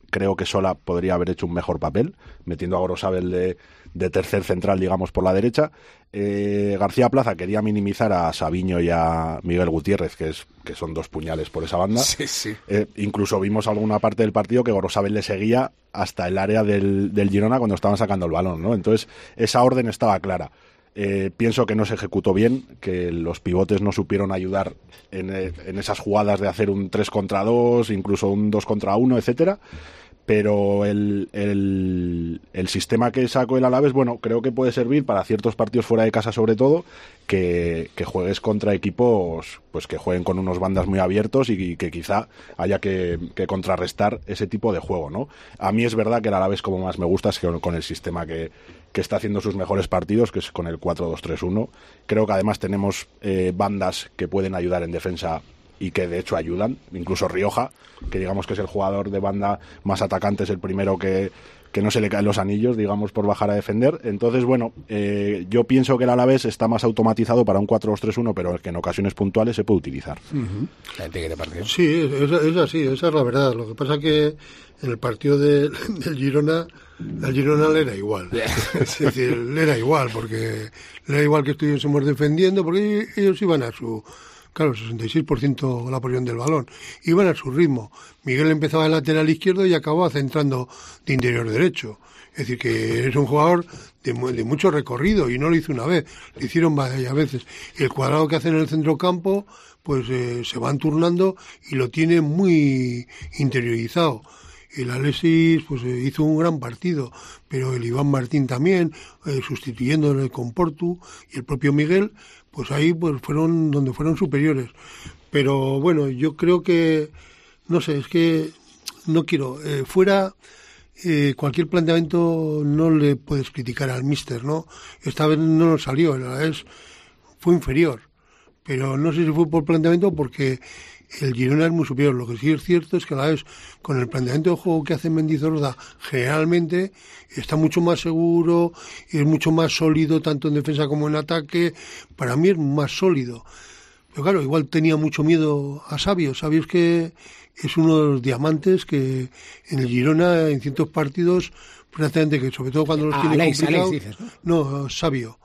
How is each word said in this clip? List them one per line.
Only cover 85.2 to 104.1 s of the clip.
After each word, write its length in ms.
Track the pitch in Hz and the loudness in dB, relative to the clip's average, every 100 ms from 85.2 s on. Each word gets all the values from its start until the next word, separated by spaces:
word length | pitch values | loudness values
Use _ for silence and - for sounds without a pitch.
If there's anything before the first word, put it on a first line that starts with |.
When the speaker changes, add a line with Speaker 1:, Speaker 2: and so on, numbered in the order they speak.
Speaker 3:
por 160 | 151 131 | 0 0
ciento 480 | 143 127 135 120 123 | 0 0 -2 -4 -4
la 80 | 131 | -4
posesión 240 | 127 127 123 | -2 -2 -2
del 100 | 117 | -4
balón, 300 | 135 156 117 - - - | 0 -2 -2 -14 -20 -8
iban 220 | - 170 190 | 0 4 4
a 60 | |
su 160 | 151 135 | 2 -2
ritmo. 400 | 139 165 123 107 - - _ | 2 2 2 -4 -18 -20 _
Miguel 260 | 143 127 156 | -2 2 2
empezaba 340 | 156 151 160 | 2 2 2
de 60 | 156 | 2
lateral 380 | 160 147 156 156 | 2 2 2 2
izquierdo 340 | 160 190 185 190 | 2 2 2 4
y 60 | |
acababa 360 | 165 151 160 175 | 2 2 2 2
centrando 580 | 139 135 156 143 131 127 - - - - | 0 -2 0 0 0 -6 -12 -20 -10 -2
de 80 | |
interior 340 | 131 123 120 117 | 0 2 0 0
derecho. 500 | 110 180 - 110 104 - - - | 2 0 0 -12 -14 -20 -20 -16
Es 60 | - | -10
decir, 180 | 123 123 | -6 -4
que 500 | 120 113 110 117 131 | -2 -2 0 0 0
es 80 | 135 | 0
un 100 | 127 | 0
jugador 380 | 147 160 175 170 - - _ | 2 4 2 0 -14 -20 _
de 80 | 135 | -6
mu-, 160 | 120 127 | -4 -4
de 140 | 117 | -4
mucho 260 | 113 147 190 | -2 0 2
recorrido 600 | 151 - 123 180 214 127 | 2 -2 -2 2 2 2
y 80 | 123 | 0
no 100 | 156 | 2
lo 80 | 165 | 2
hizo 160 | 160 | 0
una 140 | 123 131 | -4 0
vez, 180 | 175 - - - - | 0 -2 -12 -20 -8
lo 60 | |
hicieron 320 | 143 165 165 143 | -2 2 2 2
varias 380 | 131 131 127 | -2 -4 -2
veces. 320 | 139 143 127 - - - - | 0 -2 -4 -12 -20 -14 -4
Y 40 | |
el 40 | 131 | -2
cuadrado 360 | - 131 151 156 | 0 0 2 2
que 80 | 156 | 0
hace 120 | 165 | 2
en 60 | 156 | 2
el 120 | 156 | 2
centrocampo, 800 | 160 151 160 180 180 190 202 202 - - _ | 0 0 2 0 0 0 -2 -4 -18 -20 _
pues, 240 | - 135 117 | -4 -4 -2
eh, 320 | 127 120 120 | -4 -4 -6
se 140 | 117 120 | -6 -4
van 180 | 123 143 | -2 0
turnando 560 | 156 151 170 175 190 190 - - - | 0 2 2 2 0 -2 -14 -20 -6
y 40 | 135 | -2
lo 120 | 127 | -2
tiene 300 | 156 160 170 | 0 4 4
muy 840 | 151 165 190 160 143 131 123 120 - - - - | 4 2 4 6 4 2 -2 -6 -10 -16 -12 -2
interiorizado. 840 | 139 135 120 117 113 175 165 | 0 0 0 -2 -2 0 0